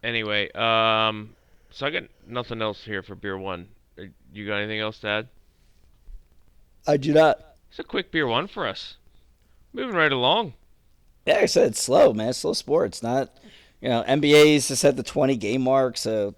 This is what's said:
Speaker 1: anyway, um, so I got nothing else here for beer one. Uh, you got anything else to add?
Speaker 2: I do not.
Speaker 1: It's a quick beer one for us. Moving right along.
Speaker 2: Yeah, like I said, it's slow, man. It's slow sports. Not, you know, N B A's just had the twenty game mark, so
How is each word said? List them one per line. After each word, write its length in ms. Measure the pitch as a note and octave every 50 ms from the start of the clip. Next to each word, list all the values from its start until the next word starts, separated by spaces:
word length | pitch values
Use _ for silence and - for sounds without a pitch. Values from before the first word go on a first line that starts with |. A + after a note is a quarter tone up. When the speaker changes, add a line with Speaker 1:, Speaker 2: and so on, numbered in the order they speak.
| -
Speaker 1:
anyway, 460 | B2+ A#2 A#2 A2 G#2+ G#2 G#2 G2+ - -
um, 800 | - A2+ A2+ A2+ A2+ A2+ A2 A2 A2 A2 A2 G#2+ G#2+ G#2+ G#2+ - _ _ _ _ _ _ _
so 160 | - - C#3
I 60 | C#3+
got 140 | D#3 - - - _ _ _
nothing 340 | - A#2 B2 A#2+ - A#2+ A2+
else 240 | A2 G#2+ G2+ - -
here 200 | A2 G#2+ G2 F#2
for 100 | - G2+
beer 240 | E2+ - G2+ F#2+ F#2+
one. 300 | F#2+ G2 F#2 F2 F2 G2 G#2+ _ _ _ _ -
Uh, 60 | A2 F#2+ - _ _ - -
you 140 | G#2 G#2 G2+
got 80 | G#2
anything 240 | G2+ G#2 G#2+ A2 G#2+
else 180 | G#2+ G#2+ A2 -
to 60 | - G#2+
add? 200 | G#2 G#2+ A2+ B2 _ - _ _ _ _ _ _ _ _ _ _ _ _ _ - - - - _ _ - - _ _ _ _ _ _ _ _ -
Speaker 2:
I 100 | D3 C#3+
do 160 | C3+ D#3 D3
not. 260 | D#3 D#3+ D3+ - - - - - _ _ _
Speaker 1:
It's 80 | _ -
a 60 | -
quick 280 | - - G#3 F3+ -
beer 140 | - E3 D3+
one 220 | B2 A2+ B2 E3 G3+
for 180 | - A3+ E3+
us. 300 | A2+ F#2+ - - - - _ _ - _ - _ _ _ _ _ _ _ _ _ _ -
Moving 220 | - C4 B3+ G#3+
right 160 | F3 D#3 D3+
along. 420 | C#3 B2+ B2 C3 E3 G#3+ A#3 D#3+ A#2 - _ _ _ _ _ _ _ _ _ _ _ _ _ -
Speaker 2:
Yeah, 80 | D3
like 80 | - -
I 20 |
said, 220 | - - - - -
it's 140 | G#2+ - -
slow, 300 | - B2+ E3+ G3 D#3 A#2
man. 160 | G#2+ A2 A#2+
It's 100 | B2+ -
slow 140 | - - -
sports. 500 | - - - C#3+ E3 D3 G2+ F2+ - -
Not, 260 | A2+ B2 C3+ C3+ - _ _ _ - - - - _ _ _
you 100 | - B2+
know, 120 | B2 A#2
N 200 | - - C3+ D3+
B 120 | D3 D3 D3
A's 360 | D3+ D3+ D3+ D3+ D3 C3 -
just 120 | C3+ B2
had 160 | - D#3 C3 -
the 60 | B2
twenty 320 | - - D3 C#3+ C3+ C#3 A#2+
game 240 | G2+ G2+ A#2 C3
mark, 360 | C3 B2+ C3 C3+ C3 B2+ A#2 -
so 360 | - B2 A2+ G#2+ G#2 G2+ G2+